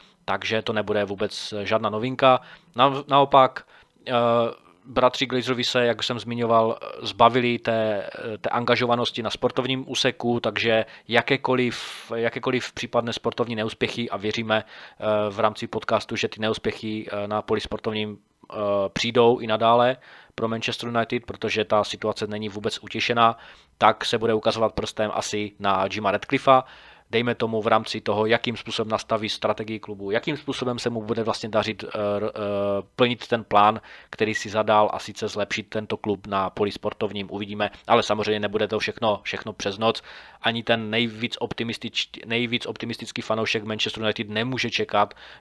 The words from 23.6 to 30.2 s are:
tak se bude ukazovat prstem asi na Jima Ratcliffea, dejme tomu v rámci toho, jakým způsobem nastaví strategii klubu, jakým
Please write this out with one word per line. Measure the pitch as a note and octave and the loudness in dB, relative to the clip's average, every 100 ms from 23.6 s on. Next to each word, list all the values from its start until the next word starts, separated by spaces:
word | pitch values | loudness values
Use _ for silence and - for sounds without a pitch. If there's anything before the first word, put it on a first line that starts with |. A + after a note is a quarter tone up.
| _ - | _ 4
tak | G#2+ - | 4 4
se | - A#2 | 0 0
bude | A2+ | 2
ukazovat | A2 A2+ A2+ A2 | 2 2 2 0
prstem | - G#2+ - G#2+ | -2 -6 -4 -2
asi | - - G#2 G#2 - | -2 -4 -4 -6 -4
na | G2+ F#2+ G2 | 0 2 0
Jima | G#2 G#2 | 0 0
Ratcliffea, | G2+ - C3+ - C3 - - - - _ | 0 0 2 6 6 4 -8 -20 -20 _
dejme | A2+ A#2+ | 0 0
tomu | A2+ A2+ A2+ | 0 -2 0
v | G#2+ | 2
rámci | A2 A2 A2 | 2 2 -6
toho, | A2+ G#2 A2 | -2 0 4
jakým | A#2+ B2 A2+ | 2 2 -6
způsobem | - A2 A2 | -6 -6 -2
nastaví | A2 - A2+ G#2+ | -4 -2 -2 -2
strategii | - G#2+ G#2 A2 A2 | -2 -2 -2 -4 -8
klubu, | - G2+ G2 | -10 -10 -2
jakým | A2+ | -2